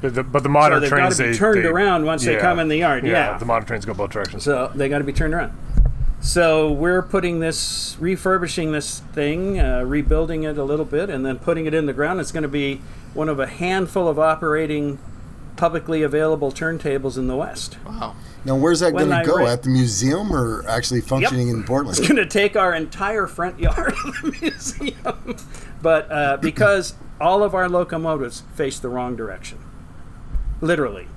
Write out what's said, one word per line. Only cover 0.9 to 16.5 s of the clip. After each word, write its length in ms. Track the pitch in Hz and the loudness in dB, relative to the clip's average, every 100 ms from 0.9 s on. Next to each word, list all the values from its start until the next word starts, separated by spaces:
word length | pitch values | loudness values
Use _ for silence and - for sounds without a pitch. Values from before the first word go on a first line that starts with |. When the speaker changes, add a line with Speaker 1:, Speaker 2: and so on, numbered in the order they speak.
Speaker 1:
trains, 280 | 143 135 127 | 4 4 4
Speaker 2:
gotta 120 | 123 | 2
be 40 | |
Speaker 1:
they, 40 | 117 | 4
Speaker 2:
turned 280 | 214 208 170 | 4 4 4
Speaker 1:
they, 40 | |
Speaker 2:
around 360 | 170 202 175 156 | 4 4 4 2
once 200 | 160 120 | 0 2
they 80 | |
Speaker 1:
yeah. 60 | 113 | 4
Speaker 2:
come 180 | 135 170 | 4 2
in 80 | 160 | 2
the 100 | 151 | 2
yard, 280 | 170 135 127 | 2 2 2
yeah. 320 | 113 110 107 | 2 2 -2
Speaker 1:
The 80 | 117 | 0
modern 200 | 117 104 | 0 0
trains 200 | 113 101 | -4 -4
go 80 | |
both 180 | 98 101 | -4 -4
directions. 320 | 104 95 90 | -2 -6 -4
Speaker 2:
So 280 | 143 139 127 139 | 0 0 0 -2
they 140 | 139 | 0
gotta 140 | 147 143 | 0 0
be 80 | |
turned 200 | 139 160 | 0 0
around. 200 | 165 123 - - - - - - - | 0 -4 -6 0 4 6 6 0 0
So 500 | - 175 165 156 156 | 0 4 4 6 4
we're 300 | 147 165 180 | 2 2 2
putting 380 | 180 196 175 170 | 2 0 0 0
this, 560 | 165 - - - - - | -2 -2 -4 -6 -8 -4
refurbishing 720 | 165 185 190 190 170 - 160 | -2 -2 2 2 0 -2 -2
this 280 | 151 139 - - | -2 -4 -10 -10
thing, 460 | - 143 160 190 156 | -2 -2 0 -2 0
uh, 240 | 131 127 127 | 2 2 0
rebuilding 580 | 147 143 156 160 160 | 0 2 2 2 -2
it 140 | 156 147 | -4 -4
a 60 | |
little 220 | 139 147 147 | -2 -2 0
bit, 240 | 147 196 | -2 -2
and 160 | 147 131 | -4 -4
then 120 | 127 | -4
putting 280 | - 165 160 | -2 -2 0
it 80 | |
in 120 | 156 147 | 0 0
the 80 | |
ground. 260 | 135 147 185 | -2 -2 -2
It's 120 | 147 | -4
gonna 160 | 165 151 | -4 -2
be 340 | 143 139 135 - - - | -2 -2 -4 -10 -16 -12
one 160 | - 156 | -4 -2
of 100 | 143 | -2
a 80 | 131 | -4
handful 600 | - 175 190 180 196 175 | -2 -2 0 0 0 0
of 120 | 147 | 4
operating, 800 | 156 156 165 151 160 151 143 139 - - - - - - | 2 2 0 0 0 0 -2 -6 -12 -14 -14 -14 -14 0
publicly 480 | 170 165 - 160 | 0 0 -2 0
available 480 | 151 147 156 156 139 | 2 2 2 2 -2